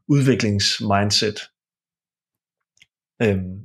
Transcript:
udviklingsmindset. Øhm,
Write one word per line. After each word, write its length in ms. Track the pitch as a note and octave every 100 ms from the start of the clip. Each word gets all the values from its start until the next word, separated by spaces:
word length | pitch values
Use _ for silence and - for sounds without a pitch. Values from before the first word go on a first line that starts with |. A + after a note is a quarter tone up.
| -
udviklingsmindset. 1300 | C#3+ C3+ A#2 A2 G2+ G2 - A2 G2+ G2+ - G#2+ G2+ - _ _ _ _ _ _ _ _ _ _ _ _ _ _ _ _ -
Øhm, 380 | A2+ F#2+ F#2 F#2+